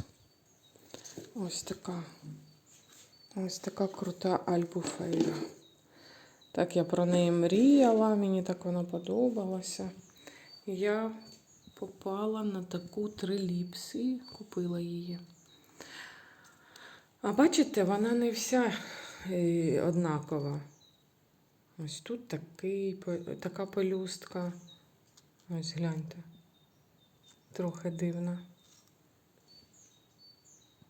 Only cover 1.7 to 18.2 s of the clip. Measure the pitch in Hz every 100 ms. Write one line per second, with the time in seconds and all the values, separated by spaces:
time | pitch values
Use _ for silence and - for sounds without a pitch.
1.7 | 190 - 175 156 - 151 151 - - _
2.7 | - - - - - - 202 185 - -
3.7 | - 196 - 190 175 190 180 - 175 170
4.7 | 180 - - 175 165 165 160 165 - -
5.7 | _ _ - - - - - - - 175
6.7 | 175 170 175 175 175 175 175 170 196 262
7.7 | 285 247 220 220 208 202 190 185 180 180
8.7 | 175 175 175 175 202 247 220 185 185 185
9.7 | - 185 190 - - - - - - -
10.7 | 185 208 214 220 220 - - _ - -
11.7 | - 190 - 196 196 214 220 208 190 180
12.7 | 175 175 - 208 - 185 202 185 175 180
13.7 | - - - 247 254 - - 208 - 175
14.7 | 175 170 175 175 175 - - - - -
15.7 | - - - - - - - - - -
16.7 | - - - _ _ 208 202 311 349 277
17.7 | 214 185 202 226 240